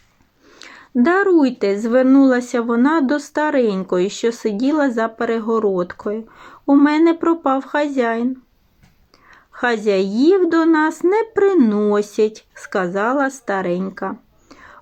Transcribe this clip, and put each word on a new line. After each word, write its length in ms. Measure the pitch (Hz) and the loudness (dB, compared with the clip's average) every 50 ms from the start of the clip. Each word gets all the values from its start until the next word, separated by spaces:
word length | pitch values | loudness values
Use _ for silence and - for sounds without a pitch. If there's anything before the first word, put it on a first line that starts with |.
| _ _ _ _ _ _ _ _ _ _ _ _ - - - - - _ - | _ _ _ _ _ _ _ _ _ _ _ _ -20 -20 -20 -20 -18 _ -2
"Даруйте", 840 | 247 240 330 359 392 403 392 359 320 277 254 254 - - 202 196 202 | 0 2 2 2 2 2 2 2 4 2 0 0 -2 -2 -2 -2 -2
звернулася 840 | 226 226 233 262 254 262 269 277 269 262 247 247 247 - - 240 | -2 0 2 2 4 4 6 6 6 4 2 0 -2 -4 -4 -4
вона 400 | 226 247 233 233 247 294 320 330 | -2 -2 0 2 2 2 2 2
до 180 | 269 240 294 294 | 0 0 0 -2
старенької, 880 | 285 - - 302 302 302 294 262 240 214 196 190 185 - 185 180 180 202 | -4 -6 -6 -4 -2 0 0 0 0 0 -2 -4 -4 -2 -2 -2 -2 -2
що 220 | - - - 233 | -4 -4 -4 -4
сиділа 600 | 233 - - 220 202 202 262 277 311 311 285 277 | -4 -4 -4 -6 -4 -2 -2 0 0 0 0 0
за 160 | 226 233 226 | -2 -2 -4
перегородкою. 1160 | 226 226 - 233 233 226 233 214 233 226 220 214 202 190 180 175 180 - - - 214 208 226 220 - - - - - - - _ | -4 -6 -6 -6 -4 -4 -4 -4 -4 -2 -2 0 -2 -2 -2 -4 -6 -10 -10 -10 -8 -8 -8 -10 -14 -20 -20 -20 -20 -20 -8 _
"У 100 | 294 277 | 2 2
мене 380 | 277 285 294 302 311 330 339 330 | 4 4 4 2 2 2 2 2
пропав 520 | 339 - 339 330 330 - 277 262 269 269 | 0 0 -2 -2 0 -2 -2 -2 -2 -4
хазяїн". 720 | - - 294 302 294 277 262 240 233 226 233 240 254 262 262 _ _ _ _ _ _ _ _ _ _ _ _ _ _ _ _ _ _ _ _ _ _ | -4 -4 -4 -2 -2 -2 -2 -2 -2 -2 -4 -4 -4 -6 -8 _ _ _ _ _ _ _ _ _ _ _ _ _ _ _ _ _ _ _ _ _ _
"Хазяїв 1000 | - - 254 240 233 214 208 214 196 190 196 190 208 233 277 330 392 381 359 339 | -10 -4 -4 -2 -2 -2 0 0 0 0 0 -2 0 2 2 4 4 4 2 2
до 160 | 320 330 320 | 0 2 2
нас 380 | 330 320 302 311 311 311 - - | 2 2 2 2 0 -2 -2 -2
не 200 | 349 403 440 453 453 - | 0 0 0 -2 -2 -2
приносять", 1120 | 403 392 392 381 339 240 214 208 208 208 208 208 208 208 - - - 214 214 220 - - _ _ | 0 0 2 4 4 2 2 2 0 0 0 0 0 -2 -2 -2 -2 -2 -2 -2 -8 -20 _ _
сказала 760 | - - - - 202 185 175 185 196 208 233 269 294 269 269 | -20 -12 -6 -4 -4 -4 -4 -4 -4 -2 -2 -2 -2 -2 -4
старенька. 840 | 269 - - - 202 190 185 180 175 180 190 190 185 - - 190 208 - _ _ _ _ _ _ - - - - - - | -6 -8 -8 -6 -6 -4 -4 -4 -4 -4 -6 -8 -10 -10 -10 -10 -10 -12 _ _ _ _ _ _ -20 -20 -20 -20 -20 -20